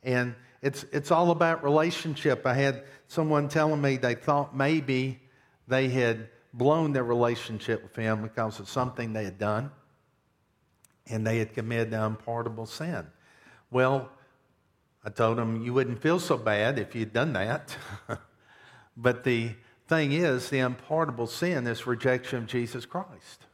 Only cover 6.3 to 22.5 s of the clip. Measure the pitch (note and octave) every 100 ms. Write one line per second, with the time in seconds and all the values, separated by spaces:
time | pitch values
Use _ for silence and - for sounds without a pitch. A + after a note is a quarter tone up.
6.3 | - _ B2 B2+ D#3 D#3 C#3 A#2+ A#2+ A#2+
7.3 | A#2+ - A2 - A2+ G2 - A2+ A2 A2
8.3 | - A2+ G#2 G2 - B2+ B2 A#2 A2 G#2
9.3 | F#2 G#2 G#2+ C#3 - _ _ _ _ _
10.3 | _ _ _ _ _ _ _ - A2+ A2
11.3 | A2+ G#2+ - A2+ A#2 A2 A2 A2 A2 -
12.3 | A#2 A#2 A2 A2 - D#3+ D3 D#2 _ _
13.3 | _ - - _ B2 C3 C3+ B2 - _
14.3 | _ _ _ _ _ _ _ G#2+ - A2+
15.3 | A2+ A2+ A2+ A#2 B2 B2+ A#2 D#3 F3 F3
16.3 | B2+ A2+ G#2 A2 C3+ G#2 A#2+ A2 A2+ D3+
17.3 | G#2+ G2+ C#3+ - - - G2+ - A2+ -
18.3 | _ _ - - - _ - A#2+ B2 -
19.3 | A#2+ A#2 G#2+ - _ _ E3 D3 D3 F3
20.3 | B2+ A#2+ C#3 B2+ B2 - D#3 E3 A#2+ A#2
21.3 | - F3 E3 A#2+ A2+ - A#2+ C3+ B2+ B2
22.3 | C3 A2+